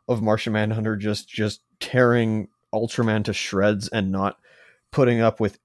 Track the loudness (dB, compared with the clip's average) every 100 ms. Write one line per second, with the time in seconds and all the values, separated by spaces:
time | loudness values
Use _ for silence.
0 | -4 -2 2 0 0 0 0 -2 -2 -2
1 | -4 -4 -6 -4 -4 -4 _ -14 -4 2
2 | 4 4 2 -2 -6 _ -8 -4 -4 0
3 | 0 0 -2 -4 -4 0 2 0 -2 -2
4 | -2 0 -2 -4 _ _ _ _ _ 2
5 | 2 4 2 2 -4 -4